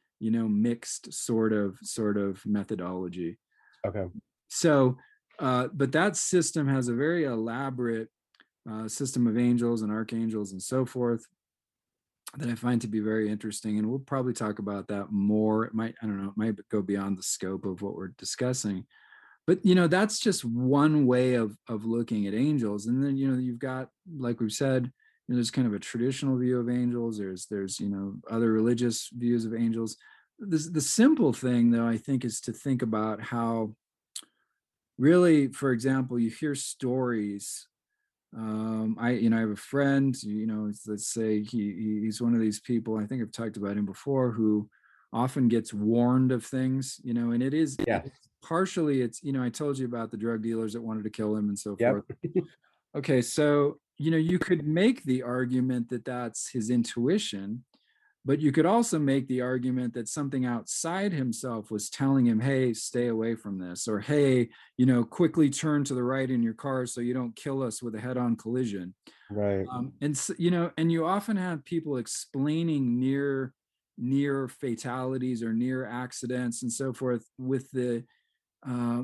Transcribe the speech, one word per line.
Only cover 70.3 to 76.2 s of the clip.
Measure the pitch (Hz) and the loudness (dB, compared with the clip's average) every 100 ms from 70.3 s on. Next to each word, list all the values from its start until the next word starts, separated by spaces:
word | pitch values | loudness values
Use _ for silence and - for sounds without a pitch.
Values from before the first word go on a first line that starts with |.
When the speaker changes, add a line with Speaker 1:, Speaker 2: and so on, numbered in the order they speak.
| - | -2
Speaker 1:
you | 170 | 0
know, | 175 170 - | 2 0 0
and | 165 | 0
you | 165 160 | 2 2
often | 196 208 202 | 0 -2 -2
have | 185 160 | -2 -6
people | - 170 156 131 | -4 -4 -2 -4
explaining | 113 - - 139 143 160 165 147 127 120 | -4 -8 -6 -2 0 0 0 2 2 2
near, | 131 139 139 135 131 - _ _ _ - | 2 0 0 -2 -4 -10 _ _ _ -8
near | 123 139 139 139 131 | 0 2 2 0 -4
fatalities | - 135 113 127 127 127 131 127 120 | -6 -6 -4 -4 -4 -4 -2 -2 -2
or | 113 | 0
near | 113 123 131 120 | 0 0 -2 -4
accidents | 120 123 - | -6 -8 -8